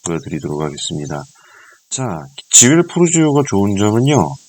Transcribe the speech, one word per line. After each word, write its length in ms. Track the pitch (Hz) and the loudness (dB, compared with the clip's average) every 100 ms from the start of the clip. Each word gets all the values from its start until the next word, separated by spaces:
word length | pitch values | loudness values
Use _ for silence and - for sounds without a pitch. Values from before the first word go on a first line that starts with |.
보여드리도록 560 | - 82 - 80 80 76 | -6 -8 -6 -8 -6 -6
하겠습니다. 640 | 76 73 - 78 73 73 69 _ _ - - _ _ | -6 -8 -10 -8 -8 -10 -12 _ _ -20 -20 _ _
자, 340 | - 127 82 71 - _ | -8 -8 -8 -12 -20 _
지웰 320 | - 123 165 175 | 4 6 4 2
푸르지오가 520 | 170 170 160 156 143 143 | 0 2 2 2 2 0
좋은 280 | 98 101 98 | 0 0 0
점은요. 520 | 104 110 131 143 76 139 | 2 2 2 2 0 -6